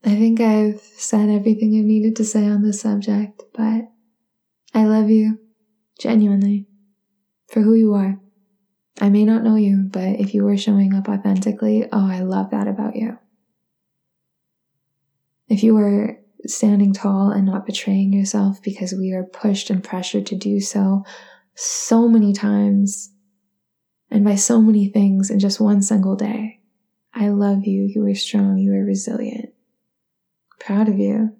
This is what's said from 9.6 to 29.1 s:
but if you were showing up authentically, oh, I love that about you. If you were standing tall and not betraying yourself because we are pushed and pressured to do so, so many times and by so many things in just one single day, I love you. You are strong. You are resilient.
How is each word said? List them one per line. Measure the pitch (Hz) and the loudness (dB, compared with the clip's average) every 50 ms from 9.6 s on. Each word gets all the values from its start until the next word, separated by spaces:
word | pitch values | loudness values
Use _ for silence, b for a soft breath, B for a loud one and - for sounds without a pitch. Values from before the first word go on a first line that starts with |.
| 208 202 196 196 196 190 | 4 2 2 2 0 -2
but | 196 190 185 190 196 - | -4 -4 -4 -4 -2 -2
if | 202 196 - | -4 -2 0
you | 208 202 | 0 2
were | 202 202 | 2 0
showing | 196 - 214 202 196 196 190 196 | 0 0 2 2 4 4 4 2
up | 196 196 208 | 0 -2 -2
authentically, | 202 196 202 208 196 190 196 214 208 208 220 214 214 214 220 - | -4 -4 -2 0 0 0 0 -2 -4 -2 -2 0 0 0 0 0
oh, | - 202 196 | 0 0 0
I | 190 185 185 | 0 -2 -4
love | 185 185 185 196 196 196 | -4 -4 -2 -4 -4 -4
that | 214 208 202 202 | -4 -4 -4 -4
about | 202 196 214 214 - | -4 -4 -6 -6 -6
you. | 214 220 233 240 - _ _ _ _ _ _ _ _ _ _ _ _ _ _ _ _ _ _ _ _ _ _ _ _ _ _ _ _ _ _ _ _ _ _ _ _ _ _ _ _ _ _ _ _ _ _ | -6 -8 -8 -8 -12 _ _ _ _ _ _ _ _ _ _ _ _ _ _ _ _ _ _ _ _ _ _ _ _ _ _ _ _ _ _ _ _ _ _ _ _ _ _ _ _ _ _ _ _ _ _
If | 226 196 | -2 2
you | 220 220 220 | 4 4 4
were | 214 208 202 202 202 214 220 220 - _ _ _ _ - | 4 2 2 0 0 -2 -4 -8 -12 _ _ _ _ -14
standing | - - - - 214 208 202 202 196 | -12 -6 -2 0 2 4 4 4 2
tall | 196 196 - 202 196 190 196 202 | 0 0 -2 -2 0 2 0 0
and | 202 202 196 | 0 0 0
not | 190 190 202 - | 0 -2 -4 -8
betraying | - 196 - - - 196 196 196 196 | -8 -10 -8 -4 -2 0 0 2 2
yourself | 196 196 196 196 - 208 196 196 196 - | 2 0 0 -2 -2 -2 0 -2 -2 -4
because | _ 196 196 - 185 180 | _ -10 -8 -8 -8 -8
we | 190 190 190 190 | -6 -6 -6 -6
are | 185 185 180 | -6 -6 -8
pushed | 185 - - - 214 202 196 - - | -10 -14 -6 -2 -2 -2 -2 -4 -4
and | 208 185 | -4 -6
pressured | 190 - - 185 185 - - 208 202 | -4 -6 -10 -10 -8 -6 -6 -6 -6
to | 208 208 | -4 -10
do | 190 196 202 202 202 | -8 -4 -4 -4 -4
so, | 196 - - 208 196 190 196 196 196 B B B B B B B B B _ | -4 -4 -2 -2 0 0 0 -2 -4 B B B B B B B B B _
so | - - - - - - - 226 226 233 240 | -12 -10 -8 -8 -8 -2 0 2 2 4 4
many | 226 226 208 202 | 4 4 4 2
times | 202 196 - 208 208 202 208 202 202 202 202 196 - - - - _ _ _ _ _ _ _ _ _ _ _ _ _ _ _ _ _ _ _ _ | 0 -2 -2 -2 0 0 0 2 2 2 0 0 -4 -8 -16 -20 _ _ _ _ _ _ _ _ _ _ _ _ _ _ _ _ _ _ _ _
and | - 208 202 | 0 2 2
by | 214 202 | 2 2
so | 196 - - 240 226 | 0 0 2 4 4
many | 220 220 220 208 202 196 | 4 4 4 4 2 0
things | 202 208 202 196 196 190 196 196 | 0 2 2 2 2 2 0 0
in | 208 202 | 0 0
just | 196 196 196 - | 0 0 0 0
one | 214 208 208 202 | 2 2 2 2
single | 196 - 220 202 190 190 196 | 2 2 0 0 0 0 -2
day, | 196 214 208 214 214 214 220 - _ _ _ _ _ _ _ _ _ _ _ _ | -2 -4 -6 -4 -6 -8 -10 -12 _ _ _ _ _ _ _ _ _ _ _ _
I | 233 208 208 | -4 -2 -2
love | 208 202 202 202 202 196 196 | 0 0 0 0 0 0 0
you. | 208 196 196 196 | -2 -2 -2 -2
You | 202 196 214 208 | -2 -2 -2 -2
are | 202 196 | -2 -2
strong. | 196 - - - 208 202 196 196 190 | -2 -6 -4 -2 0 0 2 2 2
You | 196 196 196 | 2 0 0
are | 196 196 | 0 0
resilient. | 202 196 196 - - | -2 -2 -4 -4 -6